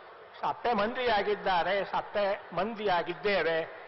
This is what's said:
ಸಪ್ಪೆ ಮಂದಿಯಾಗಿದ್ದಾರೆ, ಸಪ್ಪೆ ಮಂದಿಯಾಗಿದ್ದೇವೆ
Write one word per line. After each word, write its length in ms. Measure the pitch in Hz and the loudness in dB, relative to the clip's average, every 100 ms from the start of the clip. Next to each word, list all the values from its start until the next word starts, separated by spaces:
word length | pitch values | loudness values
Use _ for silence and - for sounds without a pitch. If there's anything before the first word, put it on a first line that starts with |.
| - - - - | -18 -20 -18 -6
ಸಪ್ಪೆ 320 | 151 - 233 | -4 0 2
ಮಂದಿಯಾಗಿದ್ದಾರೆ, 1120 | 220 214 254 240 208 196 196 196 175 170 202 | 2 2 2 2 2 2 0 2 2 2 0
ಸಪ್ಪೆ 720 | 180 175 - 208 196 202 - | 0 -4 -2 0 0 0 -4
ಮಂದಿಯಾಗಿದ್ದೇವೆ 1080 | 175 208 214 208 175 165 170 202 196 160 160 165 - | -2 -2 0 0 2 0 -2 0 2 2 0 -2 -8